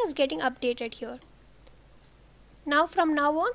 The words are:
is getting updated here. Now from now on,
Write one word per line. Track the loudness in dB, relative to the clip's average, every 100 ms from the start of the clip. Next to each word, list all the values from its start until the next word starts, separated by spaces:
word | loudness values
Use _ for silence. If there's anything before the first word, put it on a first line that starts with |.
is | -2
getting | 0 0 0
updated | -4 -2 -4 -4 -8
here. | -10 -12 -14 -18 -20 -20 -20 -20 -20 -20 -20 -20 -20 -20 -20 -20 -14 0
Now | 2 2
from | 2 2
now | 4 2 2
on, | 0